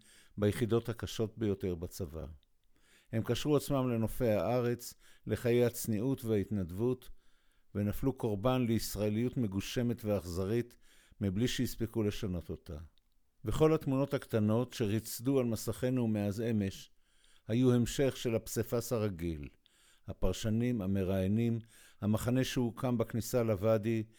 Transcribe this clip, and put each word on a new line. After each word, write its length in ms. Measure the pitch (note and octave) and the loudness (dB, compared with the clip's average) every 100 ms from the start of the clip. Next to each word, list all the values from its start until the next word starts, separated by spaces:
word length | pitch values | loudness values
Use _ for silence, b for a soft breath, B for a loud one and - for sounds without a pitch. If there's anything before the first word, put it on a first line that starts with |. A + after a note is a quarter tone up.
| B B B B | B B B B
ביחידות 500 | G#2 - A2+ A2+ A#2 | 2 2 2 2 0
הקשות 500 | G#2+ G2+ - A2 - | -6 -6 -4 -4 -2
ביותר 360 | A2 F#2+ G2 E2+ | -2 0 -2 -4
בצבא. 500 | F2 - F2+ D#2 D2+ D#2+ _ _ _ _ b b b | -6 -8 -10 -10 -12 -14 _ _ _ _ b b b
הם 100 | A2+ | -4
קשרו 340 | G#2 A#2 D3 D3 | 0 0 2 2
עצמם 340 | - C#3 B2+ | 2 0 2
לנופי 380 | A#2 A2 - B2 | 2 0 0 2
הארץ, 680 | G#2 E2+ B2 A#2+ A#2+ - - b b - | 2 2 2 0 -2 -6 -16 b b -4
לחיי 380 | G#2+ A#2+ A#2+ A#2+ | -2 2 4 4
הצניעות 600 | - - G#2+ B2+ C3+ A2+ | 2 -2 0 0 -2 0
וההתנדבות, 840 | G#2+ F#2+ G#2 F2 F#2 A#2+ B2+ - - - - _ _ _ G2+ | 0 0 -2 -4 -2 -2 -2 -6 -20 -20 -20 _ _ _ -4
ונפלו 380 | G#2 - C3+ | -2 0 -2
קורבן 540 | B2+ A#2+ G2+ B2 B2+ A#2+ | 0 -2 0 2 2 2
לישראליות 720 | A2+ - G2 G#2+ G#2+ B2 C3+ | 0 -2 -2 -2 0 -2 -2
מגושמת 680 | A2+ F#2+ - - A#2+ A2+ G#2+ | -2 -2 -4 -2 -2 -2 -2
ואכזרית, 680 | G2+ F2 F2 F#2+ A#2 A#2+ - b b b b | -2 -2 -4 -2 -2 -4 -10 b b b b
מבלי 280 | G2+ F#2+ B2 | -2 0 0
שהספיקו 540 | - A#2+ - A2+ A2+ | 0 -2 -2 -4 -2
לשנות 480 | G#2 - G#2+ F2+ - | -2 -2 -4 -4 -6
אותה. 280 | D#2+ - D#2 E2 _ _ _ _ _ A2 | -10 -10 -14 -14 _ _ _ _ _ -2
וכל 300 | G#2+ D#3 D#3 | 4 4 4
התמונות 400 | D3 C3 C#3 C#3 | 2 0 0 -2
הקטנות 580 | - A2+ G#2+ A2+ B2 | 0 2 4 2 0
שריצדו 640 | - A2 G#2+ A2 - A#2 C#3 | -2 0 0 -2 -6 0 2
על 80 | A#2+ | 2
מסכנו 600 | A2 - G#2 B2+ B2+ A#2 | 0 -4 -4 -2 0 2
מאז 340 | G#2 G2+ G2+ | 0 0 -2
אמש, 500 | A#2 A2 F#2+ - - _ b b b b b | 0 0 0 -4 -12 _ b b b b b
היו 240 | A#2 B2+ | 2 6
המשך 440 | B2 A2 - C#3 - | 6 4 2 0 0
של 180 | B2+ A2 | 0 -2
הפסיפס 580 | - - G#2+ A#2+ A2+ | -2 -4 -2 -2 -2
הרגיל. 560 | A#2 G#2+ F2 E2+ D#2 C#2+ - _ b b b - | 0 -2 -2 -4 -4 -8 -14 _ b b b -14
הפרשנים, 720 | G2 F#2+ F#2 A2+ A2 A#2+ B2 | -2 0 0 0 0 0 0
המראיינים, 760 | F#2+ G2 F2+ F#2+ F#2+ G#2+ A#2 A#2 - B B B | 0 0 2 2 2 2 2 -2 -6 B B B
המחנה 440 | G#2 G#2+ - B2+ B2+ | 0 0 2 0 0
שהוקם 540 | - A#2+ A2 C3 A#2+ | 0 -2 -2 -2 0
בכניסה 440 | A2+ A#2 A2 B2+ | 0 -2 -2 0
לוואדי, 600 | A2+ G2+ G#2+ A2+ G#2+ A2+ A2 | 2 2 4 2 2 -2 -2